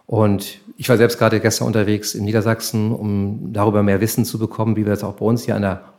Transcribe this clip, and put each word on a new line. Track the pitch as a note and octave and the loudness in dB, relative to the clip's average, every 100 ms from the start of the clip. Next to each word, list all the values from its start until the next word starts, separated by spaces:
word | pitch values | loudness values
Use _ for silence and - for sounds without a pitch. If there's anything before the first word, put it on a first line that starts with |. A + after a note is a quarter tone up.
| - | -4
Und | A2 G#2+ G2 - - - - | 2 2 2 -4 -14 -20 -8
ich | - | 2
war | A#2 | 4
selbst | A#2 - | 4 4
gerade | A2 G#2+ | 2 2
gestern | A2 - A#2+ | 0 0 0
unterwegs | A2 G2+ G#2 - | 0 0 0 -4
in | A2 | -6
Niedersachsen, | G#2 A2 G#2+ A2+ - A2 G#2+ | -2 0 0 -2 -2 -2 0
um | A#2 G#2 G2+ G2 G#2 - | -2 -2 -2 -2 -4 -6
darüber | A2 G#2+ G#2 | 0 2 2
mehr | G2+ G2 | 2 2
Wissen | A2 - | 2 0
zu | A2 A2+ | -2 -2
bekommen, | A2 - A2 G#2+ | -6 -2 -2 0
wie | G#2 | 0
wir | |
das | G2+ | -2
auch | G2 | -4
bei | G2 G#2 | -4 -2
uns | A#2+ | 0
hier | - | -2
an | G#2 | -2
der | G2+ F#2 - | -2 -4 -10